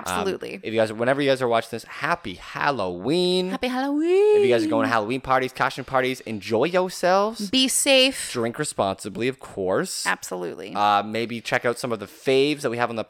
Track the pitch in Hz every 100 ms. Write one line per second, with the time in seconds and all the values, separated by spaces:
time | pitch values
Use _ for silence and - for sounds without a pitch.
0 | 92 90 90 - - 95 113 110 110 107
1 | 120 139 139 131 123 113 - 113 - -
2 | 143 170 104 90 - 147 147 127 92 87
3 | 107 175 180 185 185 190 247 254 277 294
4 | 330 381 415 415 392 359 320 - - 117
5 | 104 131 131 131 127 - 135 - 127 131
6 | 127 127 - 107 98 110 165 180 185 -
7 | 175 190 208 226 202 262 262 - 285 269
8 | 262 262 - 123 117 117 151 - 98 95
9 | 107 95 123 127 - - 92 110 185 -
10 | 180 185 - 180 175 - 95 - 104 101
11 | 107 110 117 117 - 127 123 117 127 110
12 | - - - 135 143 147 139 117 117 113
13 | -